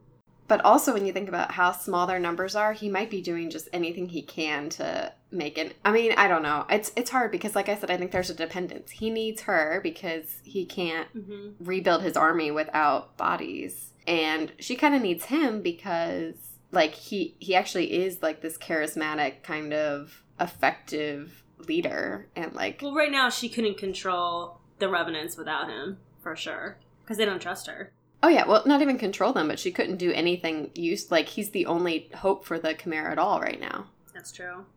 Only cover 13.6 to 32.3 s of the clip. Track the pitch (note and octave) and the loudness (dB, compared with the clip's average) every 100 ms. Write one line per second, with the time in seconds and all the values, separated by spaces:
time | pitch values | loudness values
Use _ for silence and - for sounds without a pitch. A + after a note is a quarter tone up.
13.6 | - - - _ - E3 D#3 D#3 D#3 - | -10 -12 -16 _ -2 0 2 0 -4 -8
14.6 | - B3+ D4 C#4 G3+ E3+ - D4 C#4 G#3+ | -8 2 4 4 2 -2 0 2 2 0
15.6 | F3 E3+ G3 E3+ E3+ F3+ E3 - - - | -4 -4 -4 -2 -2 -4 -6 -10 -18 -20
16.6 | _ F#3 D#3 - - G3+ - - F3 F#3 | _ 2 2 0 -6 -4 -6 -6 0 2
17.6 | - F#3 - F3 F#3+ F3 D#3+ D#3 E3 - | 2 0 0 0 0 -2 -4 -4 -8 -10
18.6 | - D#3+ D#3 D#3+ D#3 D3+ C#3 - - D3+ | -4 -2 -2 -2 -2 0 -2 -4 -8 -6
19.6 | D3+ D3+ D3+ C#3+ D3 - _ - F3 - | -2 -2 -2 -4 -10 -20 _ -6 -6 0
20.6 | C3+ - - D3+ D3+ C#3+ D#3+ - _ - | 0 0 -6 -6 -4 -6 -12 -18 _ -14
21.6 | E3 E3 - D2 - G3+ - - E3 - | -4 -2 -2 -2 -4 -6 -10 -10 -10 -6
22.6 | G3 - C#4+ D4 D4+ C#4 B3+ - A#3 A#3+ | -6 -6 -4 0 2 2 2 0 -4 -2
23.6 | G#3+ G3 G3 F#3 F#3+ F3+ F3 E3+ F3 - | -2 -2 -6 -4 -2 0 0 -2 -6 -14
24.6 | _ - F#3+ F3 D#3 D#3+ E3 - D3+ D3 | _ -4 0 0 0 -4 -6 -8 -4 -4
25.6 | D3+ A2 G3 G3 - _ E3+ D#3+ - A#2+ | -4 -8 -10 -12 -16 _ -10 -8 -8 -8
26.6 | F#3+ - _ _ - G#3+ G#3 F#3 - G3 | -10 -14 _ _ -8 -2 0 -2 -6 -8
27.6 | - - G3 _ _ _ D#4+ C4+ - G#3+ | -10 -12 -14 _ _ _ 6 8 8 6
28.6 | C4+ C#4+ C#4+ B3+ G3 - A3 B3 D#3 - | 8 6 4 2 0 0 2 2 0 -2
29.6 | F#3 F#3 F3+ F#3 F3 - F3 F3 E3 D#3 | -2 -2 -2 0 0 2 0 0 -2 -4
30.6 | C#3+ - E3+ E3 - E3 D3+ - G#2 E3+ | -6 -4 -2 -2 2 2 2 -4 -4 -2
31.6 | - E3+ F3 D#3+ - - F#3+ | 0 0 0 -2 -6 -2 0